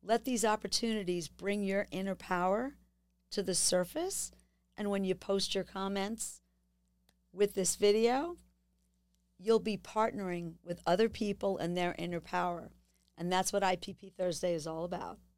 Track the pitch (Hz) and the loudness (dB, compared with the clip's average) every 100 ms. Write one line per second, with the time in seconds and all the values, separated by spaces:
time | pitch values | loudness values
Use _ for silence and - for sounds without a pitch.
0 | 180 233 262 247 226 214 - - 233 220 | 2 0 2 2 2 2 0 0 0 0
1 | 185 180 160 - 190 208 196 196 - 185 | 0 -2 -4 -6 -4 -2 0 0 -2 -4
2 | 190 190 - 180 180 202 262 285 _ _ | -4 -6 -2 0 2 2 0 -8 _ _
3 | _ _ _ - 190 175 - 180 180 311 | _ _ _ -6 -2 0 2 2 0 -4
4 | 359 - - - _ _ _ - 208 196 | -4 -4 -8 -12 _ _ _ -6 -2 -2
5 | 190 185 - 196 190 196 180 190 196 196 | 0 -2 0 -2 0 -2 -4 -6 -4 -2
6 | 196 220 - - _ _ _ _ _ _ | -4 -4 -8 -10 _ _ _ _ _ _
7 | _ _ _ 180 202 202 185 - 208 208 | _ _ _ 0 0 2 -2 4 4 6
8 | 226 254 330 349 - _ _ _ _ _ | 4 2 -2 -8 -16 _ _ _ _ _
9 | _ _ _ _ 185 226 180 196 - 214 | _ _ _ _ 4 4 4 -2 -2 2
10 | 220 - 190 175 170 165 - 175 - 185 | 2 2 -4 -4 -4 -10 -8 -4 2 4
11 | 226 - 208 202 202 190 170 175 175 - | 4 2 -2 0 0 0 0 0 0 -2
12 | 175 175 160 180 175 175 - - _ _ | -4 -4 -2 -2 0 -2 -10 -20 _ _
13 | _ - 170 185 185 202 190 180 - 175 | _ -8 0 0 2 2 2 0 -4 -14
14 | 190 - 180 170 185 170 151 160 175 175 | -18 -4 -2 0 0 -2 -4 -6 -6 -6
15 | 101 - _ | -8 -12 _